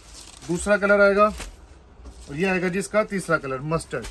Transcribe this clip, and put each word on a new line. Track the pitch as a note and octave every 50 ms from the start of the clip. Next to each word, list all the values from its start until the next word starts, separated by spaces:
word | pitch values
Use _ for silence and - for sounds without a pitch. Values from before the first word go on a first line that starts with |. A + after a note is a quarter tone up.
| - - - - - - - - - -
दूसरा | E3+ F3 - G3+ G#3
color | G3 G3 G3+ G#3 G3+
आएगा | G3+ G3+ G3 G3+ G#3
और | G#3+ G3+ - - - - - - - - - - - - - - - - - - - C#3
ये | D3 F#3
आएगा | G3 F#3 F3+ F3 F#3
जी | F3 G3+
इसका | F#3+ - - G#3 G#3+
तीसरा | G#3+ G3+ F#3+ - - D#3+ D3+
color | C#3 C3+ C3 B2+ C#3
mustard। | D#3 E3 D#3+ - - - B2+ A2 -